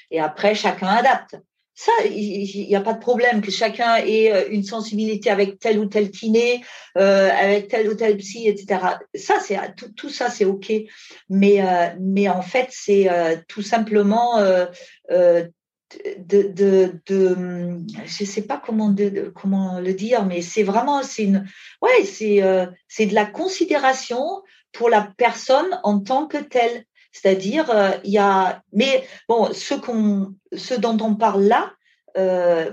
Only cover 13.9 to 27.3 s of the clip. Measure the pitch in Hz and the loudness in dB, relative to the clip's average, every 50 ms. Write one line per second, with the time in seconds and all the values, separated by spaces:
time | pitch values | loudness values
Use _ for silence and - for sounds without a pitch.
13.9 | 208 208 202 202 214 233 240 240 233 220 202 190 185 180 180 175 175 - - - | 2 2 2 2 2 2 2 2 2 2 4 4 4 2 2 -2 -6 -12 -20 -20
14.9 | - _ _ - 170 180 180 175 170 170 170 170 - _ _ _ _ _ _ _ | -20 _ _ 0 2 4 4 6 4 4 2 -4 -8 _ _ _ _ _ _ _
15.9 | - - - - 196 190 180 170 202 202 190 202 180 175 202 196 190 190 185 180 | -20 -14 -12 -12 -12 -12 -4 0 2 2 2 2 0 0 2 4 6 4 4 2
16.9 | 170 165 - - 196 190 190 185 180 185 180 180 180 175 175 175 175 170 165 - | 0 -6 -8 -4 0 2 2 2 0 0 -4 -6 -6 -6 -6 -6 -8 -8 -10 -12
17.9 | - 151 151 - - - 208 196 - 220 202 - 254 - - - 220 214 214 208 | -14 -14 -14 -12 -10 -8 -8 -6 -6 -6 -6 -6 -8 -8 -6 -4 -2 0 0 2
18.9 | 196 196 208 202 190 - 202 196 - - - 196 196 196 190 185 185 180 180 185 | 2 2 0 -2 -2 -4 -6 -8 -8 -8 -4 -2 -2 -2 -2 -4 -4 -4 -4 -4
19.9 | 190 185 202 226 247 226 202 185 175 175 170 - - 220 208 190 202 226 247 294 | -4 -4 -2 0 0 0 0 0 -2 -4 -6 -4 -2 -2 0 0 0 0 0 0
20.9 | 285 277 262 - - - 214 196 196 196 196 - - - - - - _ - 480 | 0 -2 -2 -4 -6 -4 0 0 0 0 -2 -4 -14 -20 -20 -20 -10 _ 0 2
21.9 | 508 453 - - - - 220 214 208 196 190 190 185 185 180 180 180 - _ _ | 4 4 2 2 -2 -6 -2 0 2 4 4 4 2 2 0 -2 -6 -14 _ _
22.9 | - - 220 196 202 220 208 208 - - 339 370 381 - 339 - 302 277 269 262 | -4 -2 -2 0 2 0 0 0 -2 -6 -6 -6 -4 -2 -2 0 0 0 2 0
23.9 | 262 262 - - 233 247 285 330 381 392 - _ _ _ _ _ - - 233 233 | 0 -2 -4 -8 -6 -6 -6 -6 -6 -10 -12 _ _ _ _ _ -6 -2 0 2
24.9 | 226 208 196 - - - 240 226 214 - - - 262 285 330 381 - - - 208 | 2 2 2 0 -2 0 0 0 -2 -2 -2 0 2 2 2 0 -4 -4 -2 0
25.9 | 208 202 196 247 262 269 311 302 - 294 294 - - 247 233 233 240 240 - _ | 0 0 0 -2 -2 -2 -2 -2 -6 -8 -6 -2 0 0 0 0 -2 -6 -12 _
26.9 | _ _ _ _ - - - 196 | _ _ _ _ -8 -2 0 2